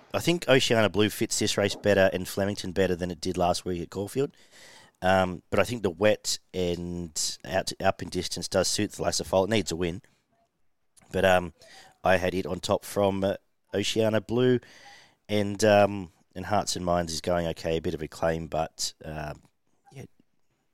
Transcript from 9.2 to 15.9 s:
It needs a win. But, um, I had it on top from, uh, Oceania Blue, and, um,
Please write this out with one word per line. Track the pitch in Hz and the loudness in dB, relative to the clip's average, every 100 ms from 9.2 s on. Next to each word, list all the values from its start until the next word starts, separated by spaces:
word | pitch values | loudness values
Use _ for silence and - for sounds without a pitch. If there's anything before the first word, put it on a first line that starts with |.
| 82 95 95 | 0 0 2
It | |
needs | 110 90 | 0 -2
a | 82 | -4
win. | 87 90 - _ _ _ _ _ _ _ _ _ _ | -4 -6 -12 _ _ _ _ _ _ _ _ _ _
But, | 95 95 | 0 4
um, | 90 87 - - - - _ | 4 2 -10 -20 -20 -20 _
I | - 92 | 2 2
had | 90 | 2
it | 92 - | -2 -4
on | 180 | -6
top | - 98 | -2 -2
from, | - - 101 190 | -2 0 2 2
uh, | 190 92 _ _ _ | -2 -4 _ _ _
Oceania | 101 101 110 110 110 | -4 -2 0 2 0
Blue, | - 117 127 123 - - - - - _ - | 0 2 4 2 -2 -20 -20 -20 -20 _ -4
and, | 104 101 98 | -2 0 2
um, | 107 101 101 | 6 6 6